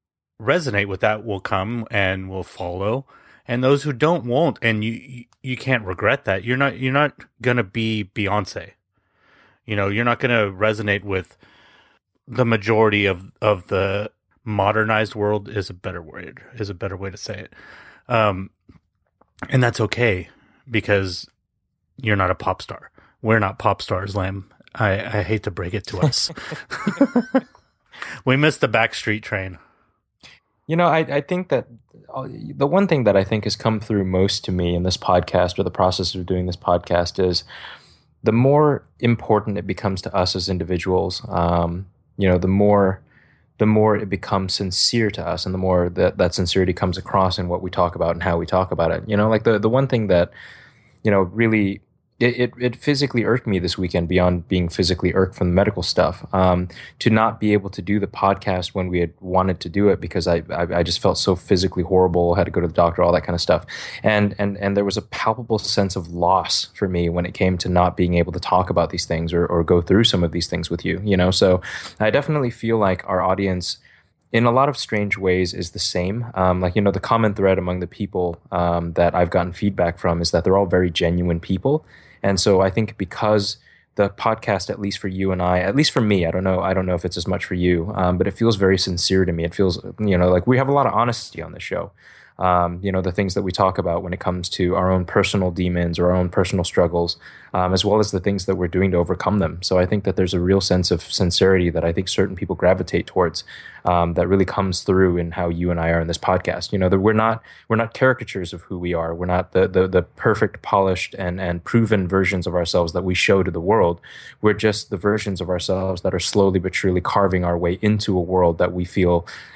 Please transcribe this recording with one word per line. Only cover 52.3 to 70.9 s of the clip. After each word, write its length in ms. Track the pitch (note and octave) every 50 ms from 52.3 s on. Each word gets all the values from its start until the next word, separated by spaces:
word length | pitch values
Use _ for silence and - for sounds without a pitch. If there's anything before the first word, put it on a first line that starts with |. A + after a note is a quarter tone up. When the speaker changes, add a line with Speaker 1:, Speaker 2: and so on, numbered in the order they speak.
| A#2 A#2+
Speaker 2:
it, 140 | B2 B2 - -
it 180 | B2 B2 A2+ -
physically 480 | - - C#3+ C3+ C#3+ C3 - A#2+ G#2+
irked 200 | F#2+ A#2 B2+ -
me 140 | A2+ G2+ F#2
this 180 | E2+ F2+ - -
weekend 300 | F#2 F2 - F2 E2+ E2
beyond 400 | F2+ F2+ F2+ F2+ F2 F2 E2+ -
being 220 | F#2+ F2+ F2 E2
physically 440 | - - F#2 E2+ F#2 - - F2+ -
irked 220 | F#2+ F#2+ F2+ -
from 140 | - F#2+ F2+
the 40 | F2
medical 300 | F#2 G2+ - - F#2 E2+
stuff, 420 | - - - E2+ D#2 E2 - - - -
um, 360 | F#2+ F#2 F#2 F2+ F2+ F2+ F#2 - - - - - -
to 100 | - A#2+
not 320 | A2 A2 A2 A2 G#2 -
be 100 | G#2+ G#2
able 180 | G#2 G#2 F#2+ G2
to 100 | - -
do 180 | F2 F2+ G2+ G#2+
the 80 | G2 F#2+
podcast 640 | - - - G2 G2 G2 - G#2 F#2+ F#2 F2 -
when 180 | - F#2+ F2+ F2+
we 140 | F2+ F2
had 120 | F2 E2 - _
wanted 400 | F#2+ F#2 F2+ F#2 F#2 F#2+ F2+ -
to 80 | - E2+
do 220 | D#2+ G2+ G2+ G2+
it 100 | F#2 -
because 260 | E2 E2 - F#2+ E2
I, 120 | F2+ E2+ E2+ E2 -
I, 280 | - - F2 E2+ E2+ F2
I 60 | E2+
just 180 | E2 - -
felt 160 | - G2 E2 -
so 180 | - - F#2
physically 480 | F2+ - - G#2 F2+ F#2+ F#2 - F#2 F2
horrible, 520 | - F#2+ F#2 F#2 F2+ E2+ F2 F2 E2+ F2
had 100 | F2+ F2
to 60 | -
go 100 | - F#2
to 60 | E2+ E2
the 60 | D#2+
doctor, 300 | - E2+ E2+ E2+ - F2
all 80 | E2+
that 140 | F2 F2 -
kind 100 | - F2
of 60 | E2+
stuff. 240 | - - F2+ E2 - - - - - - - -
And, 320 | - A2 G#2+ G#2 G#2 G2+ G2+ -
and, 160 | G#2 G2+ G2+ G2
and 180 | G2+ G2 G2 G2+
there 80 | G2+
was 100 | G2+ F#2+
a 60 | G#2+
palpable 580 | - - - - - A2+ A2+ A#2+ A#2+ A#2 A2+ G#2
sense 380 | - - - - G2 F#2+ - G2
of 100 | E2+ E2
loss 640 | E2+ F2 F2 F2 F#2+ F#2 E2+ - - - - - -
for 140 | - G#2 F#2+
me 220 | F2+ F2 F2 E2+
when 160 | E2+ F2+ F2
it 80 | F2 -
came 240 | - G2+ F#2 F2+ F2
to 100 | - F#2+
not 300 | F2+ F2 F2+ F2+ E2+ -
being 160 | F#2 F2 F2
able 180 | F2 E2+ -
to 80 | D#2+ E2+
talk 300 | - - F#2 F2+ F2+ -
about 220 | - F2 E2+ E2
these 140 | - F2 -
things 280 | - E2 D#2+ E2 E2 F2
or, 120 | E2+ E2+
or 160 | - F2 E2+ E2
go 160 | D#2 F2+ F2
through 240 | E2 - F#2 G2+ A2+
some 180 | A2 - F2+ F2
of 80 | E2
these 160 | D#2+ F2 D#2+ -
things 220 | - E2+ E2 -
with 160 | F2 E2+ -
you, 160 | F#2